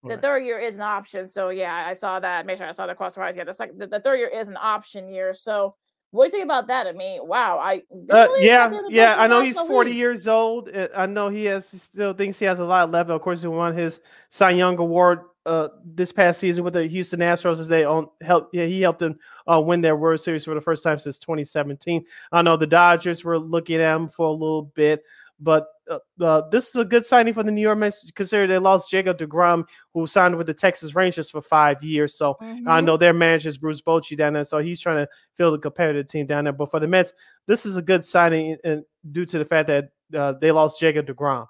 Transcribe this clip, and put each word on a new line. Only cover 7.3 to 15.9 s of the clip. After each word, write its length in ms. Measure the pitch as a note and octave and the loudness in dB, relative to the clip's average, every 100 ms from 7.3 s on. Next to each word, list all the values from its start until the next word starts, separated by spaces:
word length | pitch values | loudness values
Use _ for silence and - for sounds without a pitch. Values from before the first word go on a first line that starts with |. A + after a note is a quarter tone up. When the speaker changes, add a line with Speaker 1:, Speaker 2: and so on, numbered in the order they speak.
| G#3+ A3+ E3+ | -2 -2 -2
Speaker 1:
I 240 | E3 C#4 _ | -4 -6 _
didn't 220 | - F3 | -20 4
Speaker 2:
Uh, 160 | G#3 A3+ | 6 6
Speaker 1:
really 160 | C4 G3+ | 6 6
Speaker 2:
yeah, 200 | B3 A#3 | 6 4
Speaker 1:
expect 80 | |
him 160 | G#3 G3+ | 0 0
to 60 | A3+ | 6
go 0 | |
Speaker 2:
yeah, 200 | A3+ G#3+ | 6 6
Speaker 1:
to 60 | |
Speaker 2:
I 60 | A3+ | 4
know 120 | A#3+ | 4
Speaker 1:
the 60 | C4 | 2
Speaker 2:
he's 100 | B3 | -2
Speaker 1:
National 180 | - | 0
Speaker 2:
forty 160 | C4 A#3+ | 2 2
Speaker 1:
League. 100 | A#3+ | 0
Speaker 2:
years 280 | A#3+ A#3+ F#3 | -2 -2 0
old. 420 | A3+ A3+ A#3 F#3+ G3 | 2 2 -4 -8 -8
Uh, 120 | F3+ G3 | -6 -4
I 100 | F#3+ | -4
know 220 | G3+ G3+ | -2 -4
he 160 | G#3 G#3+ | -4 -4
has, 260 | G3 F#3+ | -4 -8
he 60 | F#3 | -18
still 360 | - F#3+ G3+ | -20 -6 -6
thinks 260 | F#3 G3 G3 | -4 -6 -2
he 60 | G3 | -2
has 140 | F3+ | -2
a 60 | F3 | 0
lot 240 | F#3 E3+ | 2 2
left. 200 | E3+ E3+ | 0 0
Of 120 | D#3+ | -2
course, 200 | F3 F3 | -4 -4
he 60 | E3+ | -4
won 260 | E3 E3+ E3 | -4 -2 -2
his 240 | E3+ E3 _ _ _ | -4 -6 _ _ _
Cy 220 | - F#3+ | 2 4
Young 260 | F3+ F3+ F3 | 6 2 2
Award, 440 | E3+ E3+ F3+ F3 F3 _ - | 0 4 4 4 -4 _ -4
uh, 240 | E3 D#3 _ | -2 -2 _
this 300 | F3 | -18